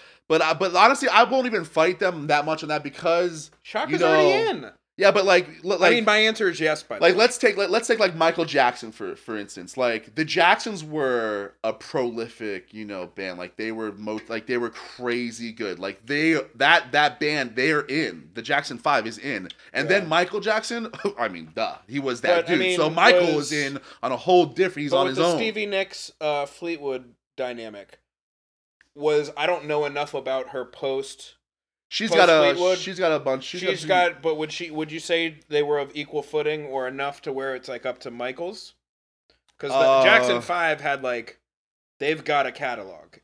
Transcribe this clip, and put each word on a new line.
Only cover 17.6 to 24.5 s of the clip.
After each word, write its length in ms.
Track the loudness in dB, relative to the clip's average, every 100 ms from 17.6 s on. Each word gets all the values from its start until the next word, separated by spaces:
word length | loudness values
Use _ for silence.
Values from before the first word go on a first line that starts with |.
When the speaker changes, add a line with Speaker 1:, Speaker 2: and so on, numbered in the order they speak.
| 0 -2
Speaker 1:
in. 480 | -2 -4 -6 -8 -16
The 80 | -14
Jackson 340 | -4 -4 -4 -4
Five 280 | 0 0 -2
is 120 | -8
in. 320 | -8 -8 -10 -16 -8
And 160 | -6 0
then 140 | 0
Speaker 2:
Yeah. 40 | 2
Speaker 1:
Michael 320 | 0 0 -4
Jackson, 500 | -2 -2 -4 -8 -10 -8
<laughs> 140 | -8 -4
I 100 | -6
mean, 240 | -6 -12
duh, 220 | -6 -6 -8 -10
he 140 | -6
was 220 | -4 -2
that 240 | 0 0 2
Speaker 2:
But, 40 |
I 40 | 0
Speaker 1:
dude. 20 |
Speaker 2:
mean, 160 | 0 2
Speaker 1:
So 140 | 0
Michael 360 | 4 6 6 4
Speaker 2:
was 100 | 2
Speaker 1:
was 160 | -2
in 260 | -2 -4 -6 -14 -8
on 80 | -6
a 60 | -4
whole 300 | 4 6
different, 360 | 4